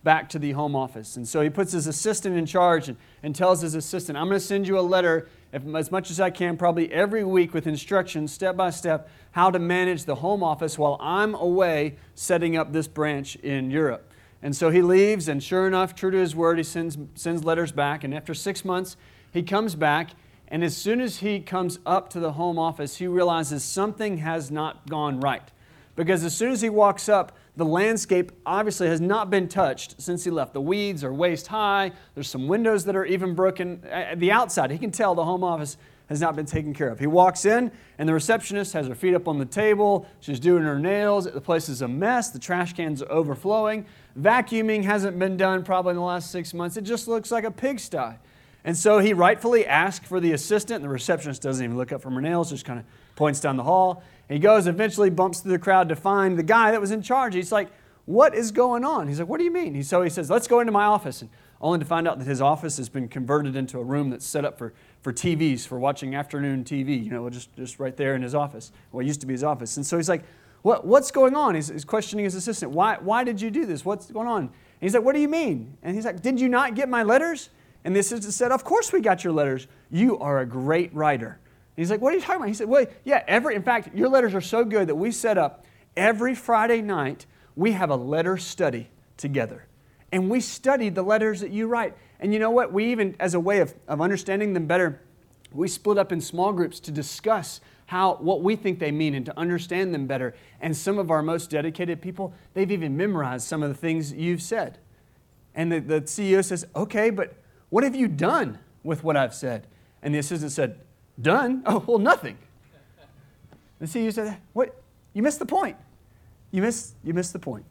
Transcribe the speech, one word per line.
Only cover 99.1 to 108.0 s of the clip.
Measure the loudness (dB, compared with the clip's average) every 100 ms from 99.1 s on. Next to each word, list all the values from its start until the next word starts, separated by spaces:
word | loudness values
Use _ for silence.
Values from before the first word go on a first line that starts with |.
and | -2 -6
to | -4
understand | -2 -2 -2 -2 -2
them | -2 -4
better. | -4 -4 -8 -20 -10
And | -6 -4
some | -2 -2
of | 0
our | 0
most | 0 -4 -4
dedicated | -4 -4 -6 -6 -6
people, | -8 -10 -10 -12 -12
they've | -4 -2
even | -2 -2 -2
memorized | -2 0 -2 -4 -6
some | -4
of | -4
the | -4
things | -2 -2 -4
you've | -4 -2 -2
said." | -4 -4 -6 -10 _ _ _ _ _ _ _
And | -4 -2
the, | -2
the | -2 -2 -2
C | -4 2
E | 4
O |
says, | 2 -6 -6
"Okay, | -6 -4 0 0
but | 0 -6 -8 _ _ _
what | 0
have | 0
you | 0